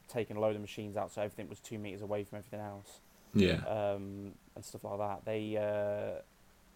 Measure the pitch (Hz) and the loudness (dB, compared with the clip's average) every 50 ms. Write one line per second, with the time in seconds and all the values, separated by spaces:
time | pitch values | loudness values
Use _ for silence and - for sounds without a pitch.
0 | - - - 120 107 - 110 107 107 110 107 104 104 - - 117 107 104 98 104 | -16 -4 -2 -2 -2 0 2 4 4 4 4 2 -4 -6 -6 -6 -6 -2 -2 -2
1 | 98 85 - 107 104 104 - - 101 73 117 - - - 117 107 104 101 92 101 | -2 -2 0 -2 -2 -2 -2 -6 -8 -8 -10 -12 -10 -8 -6 -4 -4 -6 -6 -6
2 | 107 101 107 104 101 - 104 107 95 - 104 104 104 104 101 101 101 - - - | -2 -2 0 0 -2 -4 -8 -10 -8 -8 -6 -6 -6 -6 -6 -8 -12 -14 -20 -20
3 | - - - - - - - 107 95 87 82 82 - - 107 107 104 101 101 101 | -20 -20 -20 -20 -12 2 6 8 8 8 6 4 2 0 2 2 2 2 2 0
4 | 98 98 98 101 101 98 - - - - - 107 104 - - - - 107 101 101 | -2 -6 -8 -8 -8 -10 -12 -14 -20 -16 -14 -12 -12 -10 -10 -8 -6 -4 -2 0
5 | 104 104 98 - - 110 110 110 107 107 107 107 104 104 104 104 104 104 104 104 | 0 0 -2 -2 -2 0 0 0 0 2 2 2 4 4 4 4 4 2 2 0
6 | 107 104 - - - - - - - - - - - - - | 0 -2 -4 -6 -8 -12 -20 -20 -20 -20 -20 -20 -20 -20 -20